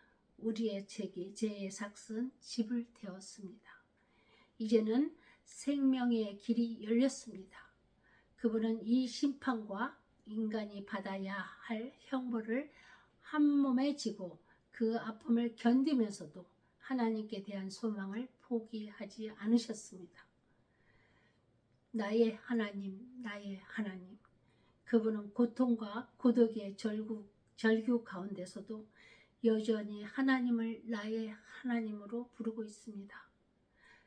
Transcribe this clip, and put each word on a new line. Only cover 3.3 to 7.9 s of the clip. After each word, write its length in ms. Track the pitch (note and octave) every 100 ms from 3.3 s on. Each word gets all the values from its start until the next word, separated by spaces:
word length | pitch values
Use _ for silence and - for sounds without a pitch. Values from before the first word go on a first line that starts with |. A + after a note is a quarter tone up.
| - F#3+ - - - _ _ _ _ _ _ _ -
이제는 580 | A3 A3+ G#3+ A#3 D#4 - _ _
생명의 920 | _ - - C#4+ C4+ C4 B3 A#3 G#3+ G3+
길이 460 | - A#3 A#3 A3+
열렸습니다. 840 | G#3+ A#3 C4+ - - G#3 F#3+ - - _ _